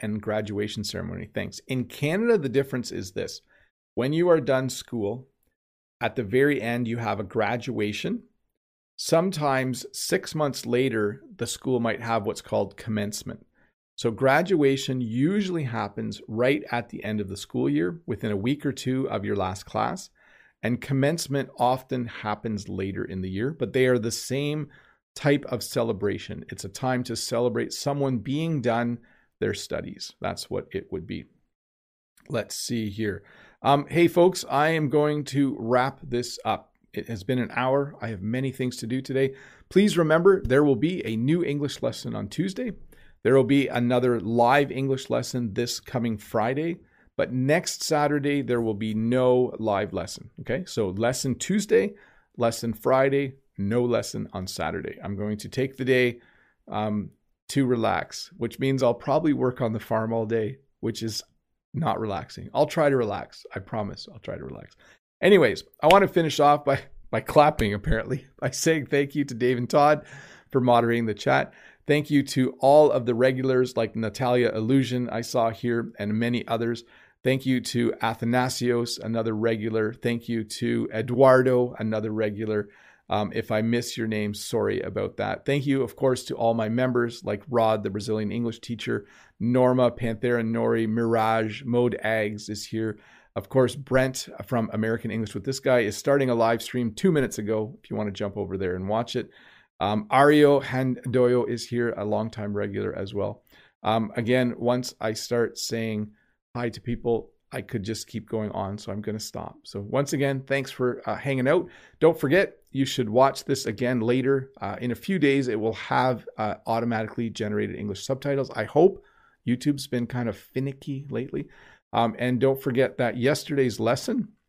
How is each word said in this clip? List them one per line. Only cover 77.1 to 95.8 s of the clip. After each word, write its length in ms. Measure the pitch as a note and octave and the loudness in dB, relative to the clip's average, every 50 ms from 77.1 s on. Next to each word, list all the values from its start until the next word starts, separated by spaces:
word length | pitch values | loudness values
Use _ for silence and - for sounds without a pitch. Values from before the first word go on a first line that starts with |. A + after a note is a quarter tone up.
| _ _ | _ _
Thank 240 | - B2+ C3 C3 C3+ | 0 0 0 0 2
you 140 | C3 C3 B2 | 0 0 0
to 320 | A2 - - B2 A#2 A2+ - - | 0 -2 0 0 0 0 0 0
Athanasios, 960 | - A2+ A2+ - A#2 A#2 A#2+ B2+ B2 C3 B2+ - B2 B2 A#2+ A#2+ A#2+ A#2 - - | -2 -2 -2 -2 -2 0 2 2 2 0 -2 -2 0 0 2 0 0 -2 -6 -8
another 360 | - G#2+ A2+ A2+ A2 A2+ A2 | -6 -4 -2 -2 -2 -2 -2
regular. 580 | G#2+ A2+ A2+ A2+ G#2 G#2+ A2+ A2 A2 G#2+ G#2 | 0 0 0 0 0 -2 -2 -2 -2 -2 -2
Thank 360 | B2 - - A#2+ A#2 A#2 - - | -4 -4 -4 -4 -4 -4 -4 -4
you 160 | A#2 A2+ G#2+ | -4 -4 -4
to 440 | G#2+ - - A#2+ A#2 A#2+ A#2 A2+ - | -6 -8 -4 -2 0 0 0 -2 -4
Eduardo, 800 | - A2+ A2+ B2 A#2+ A#2+ C3+ C3 C3 C3 B2+ B2+ B2+ B2 B2 B2 B2 - | -4 -6 -4 0 4 8 10 10 10 8 8 6 4 4 2 0 -2 -4
another 320 | A2+ A2 A2 G#2+ G#2+ A2 | -4 -2 -2 -2 -2 -2
regular. 580 | G#2+ A2 A2 G#2+ G2+ G2+ A2 G#2+ G#2+ G#2 G2+ - - - - - - _ _ - | -2 -2 -2 -2 -2 -4 -4 -2 -2 -2 -2 -4 -10 -20 -20 -20 -20 _ _ -4
Um, 240 | - G#2 G#2 G2 - | -2 -2 -2 -2 -4
if 160 | A2+ G#2+ - | -6 -4 0
I 120 | A2 G#2+ | 0 0
miss 340 | A2+ A2+ A#2+ A#2+ A#2 - - | 2 2 0 0 -2 -4 -4
your 100 | - A2+ | -4 -4
name, 280 | A2+ A2 G#2+ G#2 G#2 G2+ | -2 -2 -2 -2 -2 -4
sorry 460 | G2+ - - - A2 G#2 G2+ G2 F2+ | -6 -8 -4 -2 0 2 2 0 0
about 380 | - F#2 F#2+ G2 G2 F#2+ - - | -2 -4 -4 -4 -4 -4 -4 -4
that. 280 | G#2 G2+ - - - | -4 -4 -4 -4 -2
Thank 200 | - C#3 C#3+ C3 | -2 0 0 2
you, 160 | C#3 C3+ C3+ | 0 0 0
of 140 | B2 A2+ - | 0 -2 -4
course, 280 | - C3+ C3 B2+ B2 - | 0 0 2 0 0 -4
to 100 | - - | -8 -4
all 200 | - A#2 A2+ A2+ | 0 2 2 2
my 140 | A#2 A2 G#2+ | 2 0 0
members 540 | A2+ B2 B2+ B2+ B2 B2 A#2+ A#2 A#2+ - - | 0 0 0 2 2 0 0 -2 -4 -8 -6
like 180 | G#2+ G#2+ G#2 - - | -6 -6 -6 -6 -2
Rod, 340 | A#2+ A#2 A2+ A2 A2 G#2+ | 0 2 4 4 2 0
the 80 | G#2 G#2 | -2 -4
Brazilian 420 | G2 G#2+ G2 - G#2+ A2 G#2+ G2+ | -6 -6 -4 -2 -2 -2 -2 -4
English 280 | F#2+ A#2 A#2 A#2 A2 - | -4 -4 -4 -4 -6 -8
teacher, 460 | - - A#2 G#2+ - B2 A2+ G#2+ - - - - - _ _ - | -10 -10 -10 -8 -4 -4 -4 -4 -6 -10 -20 -20 -20 _ _ -4
Norma, 500 | G#2+ A#2+ B2 B2+ B2+ B2+ B2+ B2+ B2 A#2+ | -2 2 4 4 4 6 6 6 4 2
Panthera 520 | A#2+ - A#2+ A#2 A2+ A2 - B2 A#2+ A#2 | 2 0 -4 -4 -4 -2 0 0 0 2
Nori, 440 | A2+ A2+ A2+ A2+ A#2 A#2 A#2 A2+ A2+ A2 | 0 0 0 0 2 2 2 2 0 0
Mirage, 720 | G#2+ A#2 A#2 A2+ A2+ A2+ A2 A2 A2+ A2+ A2 A2 G#2 A#2+ C#3 | 0 0 2 2 2 2 4 4 2 2 0 -2 -4 -8 -4
Mode 340 | B2 A#2+ A#2+ B2 A#2+ - - - | 0 2 2 2 2 0 -2 -2
Ags 440 | A2 A2+ A2 G#2+ G#2 G#2+ G#2 - - | 0 0 0 0 -2 -4 -8 -8 -10
is 160 | G#2+ G2+ - | -10 -10 -8
here. 320 | - A2+ A2 A2 A2 G#2 - - - - - _ _ - | -6 -4 -4 -2 -4 -4 -8 -14 -20 -20 -20 _ _ -10
Of 120 | - F#2+ - | -10 -8 0
course, 260 | - C3 B2+ A#2+ - | 2 4 4 4 2
Brent 540 | C#3+ C3+ - B2 C3 C3 C3 C3 - - - - - G#2 | -4 -6 0 2 2 2 2 -2 -6 -10 -12 -12 -12 -6
from 240 | - B2+ A#2 A2+ - | -2 -2 0 0 0
American 380 | - G#2+ A2 A2 A2+ A2+ - A2+ | -2 -2 0 0 -2 -2 -4 -4
English 240 | G2+ A2+ A2 G2+ - | -4 -4 -4 -6 -6
with 100 | G2+ F#2+ | -8 -6
This 160 | C3 C3 - | -6 -6 -2
Guy 200 | - C#3 B2+ B2 | 2 4 4 4